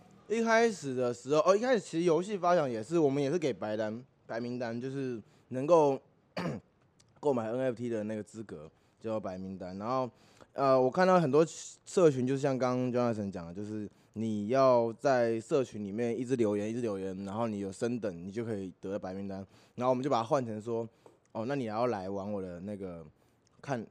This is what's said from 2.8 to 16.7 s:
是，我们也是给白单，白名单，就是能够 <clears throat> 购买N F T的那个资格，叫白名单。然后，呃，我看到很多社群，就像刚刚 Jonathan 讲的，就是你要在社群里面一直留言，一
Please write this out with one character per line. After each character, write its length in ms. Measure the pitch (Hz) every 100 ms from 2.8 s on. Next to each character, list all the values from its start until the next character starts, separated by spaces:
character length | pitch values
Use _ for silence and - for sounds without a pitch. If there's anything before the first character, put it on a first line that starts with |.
是， 160 | 110 170
我 120 | 147
们 120 | 139
也 80 | 135
是 80 | 175
给 140 | 151
白 240 | 95 107 107
单， 260 | 107 113 131 _ -
白 140 | 117
名 180 | 120 123
单， 220 | 120 117
就 100 | 131
是 320 | 139 131 117 - _ -
能 180 | 123 147
够 320 | 170 147 135 _ _ _
<clears throat> 840 | - 175 113 - _ _ _ _ _
购 140 | 147
买 160 | 123 110
N 100 | 123
F 160 | 131 117
T 140 | 120
的 160 | 113 107
那 100 | 110
个 80 |
资 180 | 104 110
格， 300 | 104 85 78 _ _ _
叫 180 | 110 110
白 180 | 98 92
名 200 | 95 95
单。 200 | 90 95
然 120 | 107
后， 200 | 131 127 - _ _ -
呃， 280 | - 139 131
我 80 | 127
看 160 | 175 185
到 140 | 185
很 100 | 156
多 160 | 143 165
社 640 | - - - - 202 165
群， 160 | 131 127
就 120 | 135
像 200 | 139 131
刚 320 | 127 127 127
刚 240 | 120 120
Jonathan 160 | 110 101
讲 160 | 92 82
的， 60 |
就 120 | 90 104
是 220 | 107 104 _ _
你 340 | 104 113 107 104
要 460 | 131 135 123 117
在 460 | 110 143 127 117 113
社 200 | - 147
群 220 | 123 110
里 80 | 101
面 260 | 104 120 113
一 60 |
直 140 | 123 127
留 180 | 107 104
言， 140 |
一 40 | 107